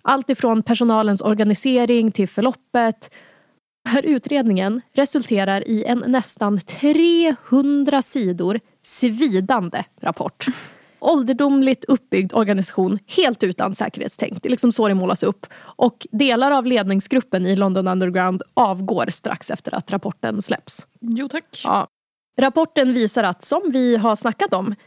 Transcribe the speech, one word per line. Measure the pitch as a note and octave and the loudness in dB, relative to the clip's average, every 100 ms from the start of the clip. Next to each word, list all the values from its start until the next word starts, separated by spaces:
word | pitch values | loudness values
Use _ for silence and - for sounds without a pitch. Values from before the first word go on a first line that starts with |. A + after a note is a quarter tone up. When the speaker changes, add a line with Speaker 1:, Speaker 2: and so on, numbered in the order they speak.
Speaker 1:
Allt | - C#4 C4+ | 2 0 0
ifrån | C4 A#3+ A3 | 0 2 0
personalens | G#3+ A#3 A#3 A3 G#3+ G3 | 0 0 2 2 2 0
organisering | - G#3+ G#3+ G3+ C4+ B3 A#3+ A#3+ A3 | 0 2 2 2 2 2 4 2 2
till | - F#3+ | 0 -2
förloppet. | - A#3+ - _ B3 A3+ A3 - - - _ _ _ _ _ A#3+ | 0 -2 -2 _ 0 0 -2 -14 -20 -20 _ _ _ _ _ -2
Den | |
här | B3+ D#4 | -2 0
utredningen | C4+ - C#4+ A3+ F#3 F#3+ A#3 - | -2 0 0 2 0 0 -4 -4
resulterar | - C#4 D4 A#3 G#3 G3 G3 - | 0 0 0 0 0 0 -2 -2
i | G#3+ A3 | -2 0
en | B3 - | -2 0
nästan | B3+ - - G#3 G3+ | 0 -2 -4 -2 -2
trehundra | - - D4 D#4 E4+ E4+ E4 C4 - C4 C#4+ C#4+ C#4+ C#4 | -4 -2 0 4 4 4 2 -2 0 2 2 0 2 0
sidor | - C#4+ G3 F3 F3 A3 _ _ | 0 -2 -2 -2 -2 -4 _ _
svidande | - - B3 A3 D4 F#3 F#3+ B3+ F3 - - _ | -4 0 0 0 0 0 0 -2 -2 -8 -10 _
rapport. | - - - _ - - - - _ _ | -8 -6 -8 _ -6 -6 -14 -20 _ _
Ålderdomligt | - D#4+ A#3+ B3+ C#4+ C#4 C4+ B3+ - | 2 2 2 0 2 4 2 0 0
uppbyggd | C4+ _ F#3+ F#3+ | -2 _ -2 0
organisation, | A#3 G#3 G3 F#3 - F#3 G3+ - - | 0 0 0 -2 -2 0 -2 -2 0
helt | D#4+ A3+ | 0 0
utan | F#3+ F3+ F#3+ - | -2 -2 -4 -4
säkerhetstänk. | F#3 - - - - F3+ | -6 -8 -10 -6 -6 -6
Det | G3+ | -4
är | |
liksom | B3 A#3+ | 0 2
så | A3+ G#3+ | 2 0
det | |
målas | F#3+ F#3 F#3+ | 0 0 0
upp. | G3 G3+ - - | -2 -4 -14 -20
Och | - - B3 - - | -20 0 0 0 -10
delar | G#3+ C#4 A#3 C4+ | 0 2 4 2
av | C#4+ B3 | 2 2
ledningsgruppen | B3 F#3+ G3 - B3+ - F#3 F3+ | 0 2 0 2 0 0 -2 0
i | G3 | 2
London | G3 F#3 F#3 | 2 0 0
Underground | F#3 F#3 F3+ F#3 F#3 - | 0 0 0 0 -2 -4
avgår | - A3 F#3 F#3+ F#3 - | 0 0 0 -4 -2 -2
strax | - G#3+ - - | -4 -6 -8 -6
efter | - - - | -8 -6 -8
att | - | -6
rapporten | G3 G3+ - - G#3 | -6 -6 -6 -6 -4
släpps. | - - - - - _ | -4 -4 -4 -8 -8 _
Speaker 2:
Jo, | A#3 A#3 C4+ | -6 -4 -4
tack. | D#4 - - | -8 -12 -10
Speaker 1:
Ja. | - G3+ - _ _ _ _ - | -2 -2 -2 _ _ _ _ 0
Rapporten | C4 D#4+ D#4+ - B3+ | 2 2 0 2 2
visar | B3 G#3+ - | 2 0 0
att, | G3+ F3+ | -2 -2
som | - D#4 F#4 | -2 -2 0
vi | B3+ B3 A#3 | 2 2 2
har | A3+ G#3+ | 2 0
snackat | A#3 A3 G4+ | -2 -2 -2
om, | F#3 G3 G3+ | 0 -2 -8